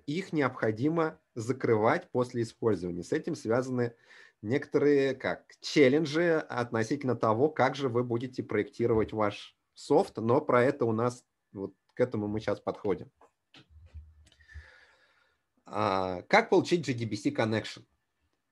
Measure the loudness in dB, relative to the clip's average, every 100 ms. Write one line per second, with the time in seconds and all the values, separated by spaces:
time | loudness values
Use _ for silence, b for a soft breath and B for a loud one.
0 | -6 -6 -4 0 0 0 -4 0 -2 0
1 | -2 -4 _ -8 -6 -2 2 4 4 2
2 | -2 -4 -2 -2 -6 -2 -2 0 -2 -6
3 | -4 -4 -4 -6 -2 -2 0 -2 -4 -6
4 | b b b b -4 -4 0 2 4 4
5 | 2 -2 -6 -6 -10 -14 -2 6 6 6
6 | 2 0 2 0 -2 -4 -2 -2 -2 -2
7 | -2 0 2 2 2 2 2 2 -2 -2
8 | -2 -4 -6 -8 -4 -2 -2 -2 0 2
9 | 0 0 -2 -2 -12 _ _ -10 2 2
10 | 2 -2 2 2 4 4 4 2 0 0
11 | -2 -4 _ _ _ -12 -12 -12 _ -4
12 | -2 -2 -4 -4 -4 -4 -4 -4 -2 -4
13 | -6 _ -20 _ _ -20 _ -20 -20 -20
14 | -20 -20 -20 b b b b b b b
15 | b b b b _ _ -8 -2 0 0
16 | -2 -6 2 2 4 2 2 0 -2 -4
17 | -6 -4 -4 -2 0 -2 -4 -12 -20 _
18 | _ _ _ _ _